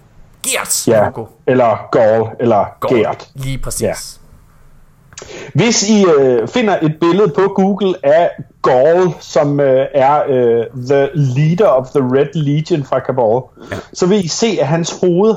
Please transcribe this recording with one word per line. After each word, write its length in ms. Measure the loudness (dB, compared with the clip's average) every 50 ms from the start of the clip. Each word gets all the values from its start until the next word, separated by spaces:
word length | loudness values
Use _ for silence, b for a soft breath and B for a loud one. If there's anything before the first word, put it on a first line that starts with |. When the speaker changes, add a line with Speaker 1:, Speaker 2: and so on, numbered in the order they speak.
| _ _ _ -20 -20 -20 -20 _ -8
Speaker 1:
Gears 440 | -6 -6 -4 -4 -6 -6 -4 0
Speaker 2:
Ja, 160 | 2 2 2 2
Speaker 1:
logo. 200 | 0 -4 -8 -14 -16 -18 _ _
Speaker 2:
eller 400 | -2 0 2 2 2 0 -2 -4 -2
Gaul, 380 | 0 2 4 4 2 2 0 -2 -4 -4
eller 260 | 0 0 2 0 0 -2 -6 -8
Speaker 1:
Gaul. 180 | -4 0 0 0
Speaker 2:
Gert. 300 | 0 -2 -4 -8 -14 -20 -16
Speaker 1:
Lige 220 | -12 -10 -8 -8
præcis. 240 | -6 -8 -8 -6 -4
Speaker 2:
Ja. 120 | -6 -6 -6 -8 -12 -16 -18 -20 -20 -20 -20 -20 _ _ _ -20 -20 -20 -20 -20 -20 _ _ _ _ _ -20 -20 B B B B B B B
Hvis 300 | 0 0 2 0 0 0 2
I, 160 | 2 4 4 4 4 4
øh, 280 | 4 4 2 2 0
finder 320 | -2 -2 -2 0 0 0 0
et 140 | 0 -2 -2 0
billede 280 | 0 2 2 2 2 0 2
på 180 | 0 0 0 0
Google 400 | 0 0 0 0 -2 -2 -2 -2 -2 0
af 260 | 2 2 2 2 0 -2 -6 -16 -20 _ _ 0
Gaul, 500 | 2 2 4 4 4 4 2 2 0 -2 -6
som, 400 | -8 -2 0 0 0 2 0 2
øh, 280 | 2 2 2 2 0 0 0
er, 300 | 2 2 2 2 2 0
øh, 380 | 0 0 2 2 2 2 0 0 -4 -8 -8 -2 0
the 200 | 0 2 0 0 0
leader 540 | -2 -2 0 0 0 0 0 2 2 2
of 200 | 2 2 2 0 -2
the 100 | -2 -2
Red 280 | 0 0 2 0 0 0 -2
Legion 500 | -4 -2 -2 -2 -2 -2 -2 -4 -4 -2
fra 140 | -2 -4 -4
Cabal, 420 | -2 -4 -2 0 0 0 0 -2 -4 -8 _ B B B
Speaker 1:
Ja. 60 | B B B B B
Speaker 2:
så 120 | -2 0
vil 180 | 0 0 0 0
I 20 |
se, 300 | -4 -4 -4 -2 -2 -2 -2
at 60 | -2
hans 320 | -2 -2 -2 -4 -4 -6 -2
hoved 340 | -2 0 2 2 2 0 0